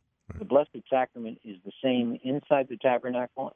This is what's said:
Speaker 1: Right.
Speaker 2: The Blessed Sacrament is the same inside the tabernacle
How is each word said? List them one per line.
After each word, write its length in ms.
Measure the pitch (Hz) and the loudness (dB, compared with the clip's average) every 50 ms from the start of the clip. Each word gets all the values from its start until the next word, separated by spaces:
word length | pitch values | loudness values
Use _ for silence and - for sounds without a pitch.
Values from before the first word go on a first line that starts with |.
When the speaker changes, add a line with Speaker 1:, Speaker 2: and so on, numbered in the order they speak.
| _ _ _ _ _ - - | _ _ _ _ _ -16 -12
Speaker 1:
Right. 60 | - | -10
Speaker 2:
The 60 | 107 | -4
Blessed 380 | 92 120 139 147 - - 123 - - | 2 4 4 2 2 -4 -16 -6 -2
Sacrament 500 | 135 131 127 - - 120 117 110 - - - | 0 0 0 -2 -4 -10 -12 -12 -12 -12 -14
is 120 | 113 98 90 92 | -16 -16 -14 -14
the 80 | 101 - - | -16 -12 -4
same 380 | - 135 127 123 120 117 123 123 - | 0 0 2 2 2 0 -2 -4 -4
inside 460 | 127 135 147 - - 147 139 131 - | -4 -4 -2 0 2 2 2 2 0
the 80 | 120 110 | -4 0
tabernacle 760 | - 131 123 - - 127 127 123 123 123 - 131 131 - - | 2 2 2 2 0 -2 -4 -4 -4 -6 -6 -8 -8 -8 -8